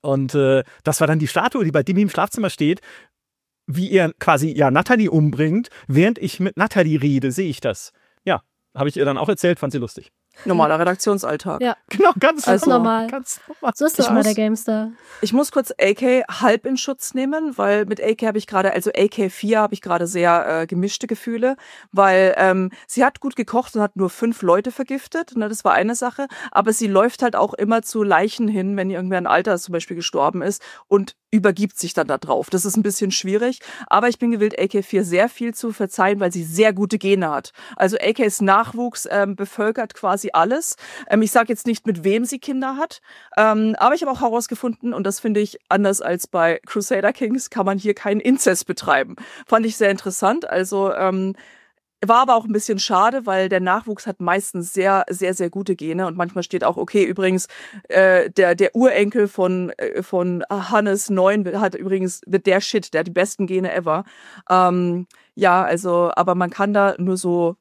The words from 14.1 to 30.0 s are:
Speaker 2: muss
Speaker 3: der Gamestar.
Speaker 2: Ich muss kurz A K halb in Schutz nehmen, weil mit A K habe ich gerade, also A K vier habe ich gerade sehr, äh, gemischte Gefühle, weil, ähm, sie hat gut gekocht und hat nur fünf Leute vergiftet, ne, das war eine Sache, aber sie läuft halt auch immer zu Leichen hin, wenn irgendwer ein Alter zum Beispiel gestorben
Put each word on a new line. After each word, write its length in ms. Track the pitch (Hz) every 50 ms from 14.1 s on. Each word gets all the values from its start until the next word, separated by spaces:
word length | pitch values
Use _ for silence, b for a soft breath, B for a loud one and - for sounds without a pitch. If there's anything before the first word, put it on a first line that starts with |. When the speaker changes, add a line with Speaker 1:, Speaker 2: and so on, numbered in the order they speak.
| 214
Speaker 2:
muss 100 | 220 208
Speaker 3:
der 100 | 214 214
Gamestar. 580 | 220 214 214 220 214 - - 220 214 220 220 226 B B B B B
Speaker 2:
Ich 100 | - 202
muss 200 | 220 262 294 -
kurz 200 | - 285 240 - - -
A 140 | - 196 202
K 300 | - 254 254 247 262 -
halb 380 | - - - 220 233 220 233 _
in 100 | 269 269
Schutz 380 | 254 - - 262 - - - -
nehmen, 420 | 262 262 269 302 311 320 302 247 -
weil 260 | 202 202 208 208 208
mit 160 | 190 208 -
A 140 | - 220 226
K 100 | - 233
habe 140 | 220 208 214
ich 80 | -
gerade, 260 | - 208 190 190 196 -
also 160 | 160 - 208 -
A 100 | - 196 208
K 200 | - - 202 185
vier 300 | - - - 208 220 214
habe 160 | 214 208 208
ich 60 | -
gerade 260 | - 190 175 170 170
sehr, 540 | 170 202 175 170 175 170 170 - - 160 160 165
äh, 20 |
gemischte 400 | 165 - 170 185 202 - - -
Gefühle, 500 | 226 226 - - 240 233 226 233 254 269 B B B B B B B
weil, 420 | - 185 196 190 185 185 190 185 -
ähm, 340 | - 190 190 185 190 185 185 B B B
sie 180 | - - 240 269
hat 140 | 277 _ -
gut 160 | - 277 -
gekocht 400 | - 220 - - 240 247 - -
und 80 | 220 208
hat 120 | 202 _
nur 140 | 185 190 180
fünf 320 | - - 233 233 226 -
Leute 300 | 202 175 170 196 214 254
vergiftet, 680 | - - 262 - 269 277 - - - 320 339 - 254
ne, 120 | 233 214 214
das 140 | 220 - -
war 100 | 190 -
eine 200 | 110 190 220 240
Sache, 320 | - 254 247 - - 277 269 B B B 240
aber 240 | B - 202 220 214
sie 140 | - 233
läuft 340 | 202 196 190 214 247 - -
halt 140 | 262 240 -
auch 180 | 98 196 202 -
immer 300 | - 208 208 226 226 220
zu 180 | - - 220
Leichen 460 | 208 202 175 160 190 214 - - 233
hin, 280 | 208 214 190 185 196 202
wenn 140 | 196 185 190
irgendwer 300 | 190 170 185 185 185 180
ein 80 | 175
Alter 320 | - - 170 185 185 190 170
zum 140 | - - 175
Beispiel 220 | 165 165 - 175
gestorben 460 | 170